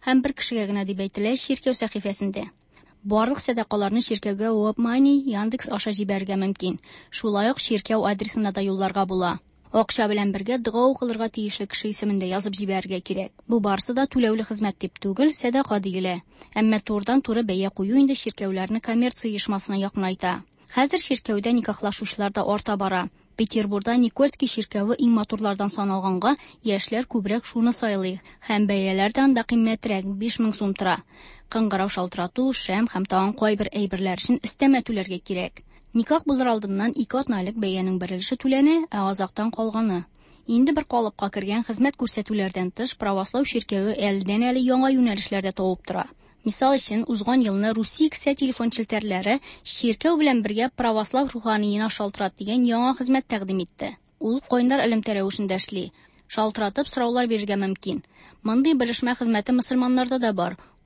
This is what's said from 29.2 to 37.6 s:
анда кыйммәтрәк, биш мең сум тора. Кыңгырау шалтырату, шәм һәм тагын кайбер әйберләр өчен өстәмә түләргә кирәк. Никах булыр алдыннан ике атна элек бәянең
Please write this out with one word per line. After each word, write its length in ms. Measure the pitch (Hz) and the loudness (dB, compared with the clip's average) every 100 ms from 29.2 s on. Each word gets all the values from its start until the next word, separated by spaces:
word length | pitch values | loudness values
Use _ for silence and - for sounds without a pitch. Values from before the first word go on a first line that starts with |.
анда 240 | 269 240 - | 4 4 2
кыйммәтрәк, 580 | 233 220 220 226 196 196 196 | 2 2 0 -2 -2 -2 -4
биш 200 | 226 214 | -4 0
мең 80 | 220 | 0
сум 220 | 208 202 196 | 0 -2 0
тора. 240 | 185 170 - - - - - | 0 -2 -4 -20 -20 -20 -6
Кыңгырау 380 | 226 214 196 196 | 0 0 2 0
шалтырату, 640 | 190 180 - 180 - 262 | -2 -4 -4 -4 0 0
шәм 400 | 254 - 190 233 | -2 -2 0 0
һәм 160 | 185 190 | 0 0
тагын 260 | 185 196 214 | 2 2 2
кайбер 320 | 214 208 214 | 0 2 -2
әйберләр 480 | 202 196 185 190 175 | -2 -4 -2 -2 -2
өчен 240 | - 247 | 0 0
өстәмә 400 | - - 269 262 | -2 0 4 4
түләргә 400 | - 214 190 180 | 2 -4 -4 -8
кирәк. 400 | - 185 180 - - - _ | -6 -6 -6 -10 -20 -20 _
Никах 300 | 226 220 311 | -2 2 0
булыр 240 | 302 262 254 | 2 2 2
алдыннан 460 | 220 208 196 220 - | 0 0 -2 -2 -2
ике 220 | 226 254 | -2 -2
атна 220 | 277 208 | -2 -2
элек 140 | 185 | -2
бәянең 380 | 226 | -2